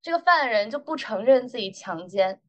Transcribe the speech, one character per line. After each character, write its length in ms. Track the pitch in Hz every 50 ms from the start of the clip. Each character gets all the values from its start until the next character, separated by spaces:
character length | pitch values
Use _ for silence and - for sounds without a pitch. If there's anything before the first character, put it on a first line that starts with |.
这 120 | _ 330
个 60 | 330 339
犯 280 | 339 - 349 320 285 254
人 220 | 226 214 202 220
就 80 | 226 285
不 160 | - - 320
承 300 | 277 - - 220 220 220
认 240 | 247 269 254 254 247
自 100 | - 240
己 140 | 202 190
强 340 | 190 - - 196 175 160 180
奸 340 | 180 185 196 190 190 190 _ _